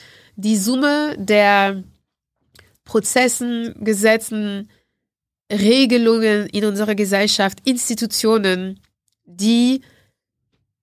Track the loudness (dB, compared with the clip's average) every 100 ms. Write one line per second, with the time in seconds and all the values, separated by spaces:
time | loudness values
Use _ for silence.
0 | -20 -20 _ -6 -2 -2 0 0 0 0
1 | -2 -4 0 2 4 4 2 -2 -10 _
2 | _ _ _ _ _ _ _ _ -4 -2
3 | 0 0 0 -2 -6 -6 -8 -6 -4 0
4 | 2 0 -2 -6 -6 -8 -12 _ _ _
5 | _ _ _ _ -8 0 4 4 4 4
6 | 4 2 2 0 -2 -4 -2 -2 -2 -2
7 | 0 0 0 0 -2 -2 -4 -2 -4 -6
8 | -4 -2 0 2 2 -2 -4 -12 _ _
9 | _ _ _ -4 0 2 2 0 -6 _
10 | _ _ _ _ _ _ _ _